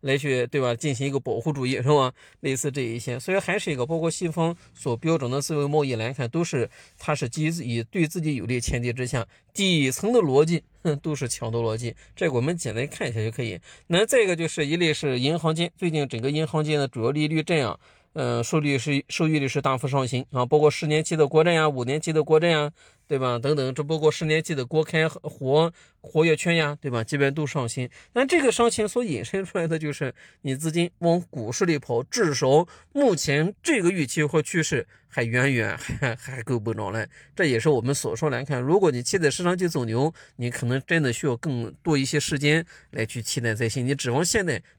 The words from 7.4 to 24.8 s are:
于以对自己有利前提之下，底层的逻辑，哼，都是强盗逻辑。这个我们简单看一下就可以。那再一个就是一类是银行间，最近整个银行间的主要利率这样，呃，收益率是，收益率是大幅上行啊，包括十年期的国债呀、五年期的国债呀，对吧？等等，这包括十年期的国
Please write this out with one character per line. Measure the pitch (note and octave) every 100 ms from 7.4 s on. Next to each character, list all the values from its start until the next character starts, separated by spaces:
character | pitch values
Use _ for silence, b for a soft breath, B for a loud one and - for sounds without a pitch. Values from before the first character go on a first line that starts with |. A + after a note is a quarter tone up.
| D#3
于 | E3+
以 | A#2+ A#2
对 | A2+ G3 D#3+
自 | F3+
己 | D#3 C#3
有 | G2
利 | B2
前 | - B2
提 | B2
之 | A#2+ B2+
下， | C3 A2 b b
底 | - G3 E3+ C3+
层 | C3 G3+
的 | B3
逻 | E3+ C3
辑， | D#3+ E3+ - _
哼， | E3+ C#3+
都 | D#3+ D3
是 | B2+
强 | - A#2
盗 | A#2
逻 | A2+ A2+
辑。 | A#2+ - b -
这 | E3+
个 |
我 | B2
们 | C3 F3
简 | C3 G#2+
单 | C3+
看 | - C#3+
一 |
下 | A2+
就 | A2
可 | A2+
以。 | A#2 F2+ B B B
那 | E3+ G#3+
再 | C4
一 | G3+
个 | E3+
就 | E3
是 | - C#3+
一 | E3
类 | E3+
是 | D3+ D3 B2
银 | C3 E3
行 | D#3+ D#3+
间， | E3+ -
最 | F3
近 | D#3 C#3
整 | A#2
个 | B2+
银 | D3 D#3
行 | D#3+
间 | D3+ D3+
的 | C3+
主 | A#2+ A2+
要 |
利 | D3 D3+
率 | D#3
这 | D#3 D#3
样， | A#2+ - b b b
呃， | - B2 A#2+
收 | A#2 D#3+
益 |
率 | D3 C3+
是， | C3+ C#3 -
收 | - D#3+
益 | D#3
率 | C3+
是 | D3
大 | C#3 C3
幅 | C#3+
上 | C#3 B2+
行 | B2 C3+
啊， | C3 B2
包 | D3+
括 | D3+
十 | - D#3
年 | D3+
期 | D#3 E3
的 | C#3+
国 | D#3
债 | D#3+
呀、 | E3 D#3
五 | C3+
年 | A#2+ D3
期 | D#3+
的 | D#3
国 | D3+ D#3
债 | E3+
呀， | D#3+ D3 - b b -
对 | C#3
吧？ | B2+ A#2+
等 | C3+ D3+
等， | C3
这 | C3
包 | D3 D#3+
括 | D3+
十 | - D#3+
年 | D#3
期 | D#3+
的 | D3+ B2
国 | D#3